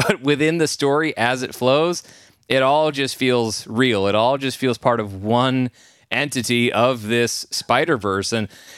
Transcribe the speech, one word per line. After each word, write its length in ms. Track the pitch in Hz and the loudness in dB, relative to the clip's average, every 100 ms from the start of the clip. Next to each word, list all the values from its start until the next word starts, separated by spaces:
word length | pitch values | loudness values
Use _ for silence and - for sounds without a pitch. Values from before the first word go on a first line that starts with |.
| - | 0
But 140 | 175 | 0
within 380 | 135 143 156 165 | 0 2 2 2
the 100 | 156 | 0
story, 480 | - 139 143 156 - | 0 0 2 0 0
as 260 | 120 127 | 0 -2
it 120 | 131 - | -6 -2
flows, 480 | 127 143 170 175 - - - _ - | 2 2 2 -2 -8 -20 -20 _ -2
it 140 | 131 | 0
all 300 | 131 147 156 | 2 2 0
just 240 | 139 135 - | 0 -4 -2
feels 500 | 131 123 113 104 - | 0 2 0 -4 -6
real. 400 | 113 131 104 98 | 0 2 2 2
It 80 | |
all 240 | 104 120 139 | 2 2 0
just 200 | 135 - | -4 -2
feels 200 | 131 113 | -2 0
part 220 | 127 117 | 0 0
of 240 | 104 95 | -2 -6
one 460 | 104 120 131 131 123 - - _ - | 0 2 2 0 -2 -6 -20 _ -8
entity 600 | 120 143 127 117 120 120 | -4 -4 -4 0 2 2
of 360 | 107 123 123 107 | 2 2 0 -2
this 380 | 120 117 - - | 0 0 -2 -8
Spider-Verse. 840 | - - 123 165 127 98 98 - | -8 0 0 2 -2 -2 -2 -2
And 140 | 113 104 - - | -4 -4 -10 -18